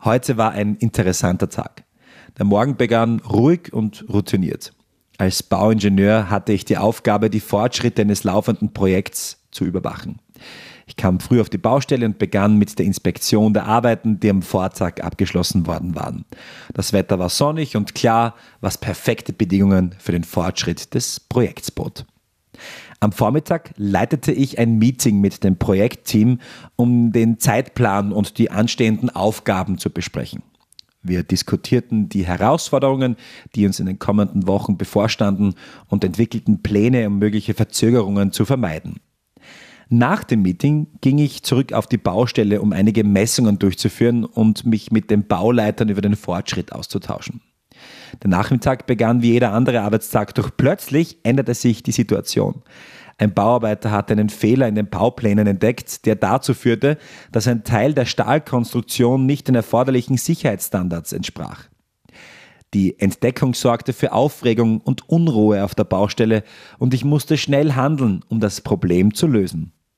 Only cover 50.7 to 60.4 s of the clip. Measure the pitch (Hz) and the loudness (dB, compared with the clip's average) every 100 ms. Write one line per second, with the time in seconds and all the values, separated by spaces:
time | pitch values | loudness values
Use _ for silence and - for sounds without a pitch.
50.7 | 202 - 143 170 - - 135 120 120 123 | 0 -2 -2 -2 -2 0 0 0 0 0
51.7 | 113 - 120 113 104 - - 50 - - | 0 -2 -2 0 -2 -2 -2 -2 -4 -14
52.7 | - - - - - 107 92 104 120 110 | -20 -20 -20 -16 -2 0 2 2 2 0
53.7 | 107 110 104 - 107 107 - 107 127 123 | -4 -2 -2 0 0 0 0 2 2 2
54.7 | 107 104 - 117 - 110 101 104 98 107 | 0 -4 -2 -2 0 0 2 2 2 0
55.7 | 127 - - 120 104 95 127 - 123 123 | -2 -8 -6 -2 0 0 0 0 0 0
56.7 | 113 139 147 - - - 117 120 117 - | 2 0 0 -6 -20 -6 -2 0 -2 0
57.7 | 117 127 143 120 - 113 147 - 123 117 | 0 2 0 -2 -2 0 0 0 -2 -2
58.7 | 123 - - 120 131 131 143 - 123 - | -4 -4 0 2 2 0 0 0 0 2
59.7 | - 131 127 - 127 - 170 | 0 2 0 0 -2 -2 -2